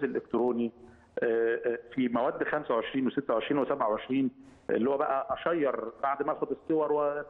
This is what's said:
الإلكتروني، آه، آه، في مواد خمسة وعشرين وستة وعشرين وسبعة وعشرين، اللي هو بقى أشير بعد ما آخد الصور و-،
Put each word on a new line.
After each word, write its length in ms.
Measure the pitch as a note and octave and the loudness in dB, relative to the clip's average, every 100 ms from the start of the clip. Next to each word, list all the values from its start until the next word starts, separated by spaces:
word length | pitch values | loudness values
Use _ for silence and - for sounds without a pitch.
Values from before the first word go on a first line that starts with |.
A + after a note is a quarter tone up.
الإلكتروني، 680 | C#3 A#2 - A#2 B2 A#2+ A#2 - - - - - | 0 -2 -2 0 2 2 -2 -6 -18 -20 -12 -2
آه، 360 | A#2+ A2+ A#2 A#2 A#2+ | 0 2 2 0 -2
آه، 140 | A#2 - - | -4 -4 -2
في 120 | B2+ | 0
مواد 360 | A#2 C3 B2+ | 2 0 0
خمسة 320 | A2+ D3+ D3 A#2 | -2 -2 0 0
وعشرين 320 | A2 C#3 B2+ | 0 -2 0
وستة 260 | - C#3 | -2 0
وعشرين 240 | A#2 - C#3+ | -2 0 0
وسبعة 320 | C3 C#3 A#2 | 0 0 0
وعشرين، 420 | G#2+ - C3 C3 - - - - | 0 0 0 0 -4 -14 -14 -2
اللي 200 | A2 A#2+ | 0 2
هو 80 | C#3 | 2
بقى 300 | D3+ C3+ C3 | 0 0 -2
أشير 560 | C3 - E3+ C#3 A#2+ A2 - | -2 0 2 0 0 -6 -4
بعد 200 | C#3 C#3 | -2 0
ما 80 | C#3+ | -2
آخد 200 | D3 D3 | -2 -2
الصور 400 | C3+ - D#3+ D3 | -4 0 0 2
و-، 300 | D3 D3 D3 C#3+ | 2 2 -2 -4